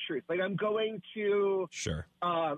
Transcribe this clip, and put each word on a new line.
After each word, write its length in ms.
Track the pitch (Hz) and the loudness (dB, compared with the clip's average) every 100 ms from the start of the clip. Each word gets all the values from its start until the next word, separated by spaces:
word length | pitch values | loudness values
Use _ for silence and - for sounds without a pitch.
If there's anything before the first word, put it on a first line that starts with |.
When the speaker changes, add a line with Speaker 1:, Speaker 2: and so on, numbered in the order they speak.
| - | -4
Speaker 1:
truth. 160 | 147 - | -4 -2
Like, 120 | 175 | -2
I'm 140 | 185 185 | 0 0
going 480 | 214 214 220 214 - | 0 2 0 -4 -8
to, 540 | 220 208 202 202 190 180 | -2 2 4 4 2 -2
Speaker 2:
Sure. 380 | - - 78 - _ | -4 -4 -4 -6 _
Speaker 1:
um, 340 | 175 170 160 | 0 2 0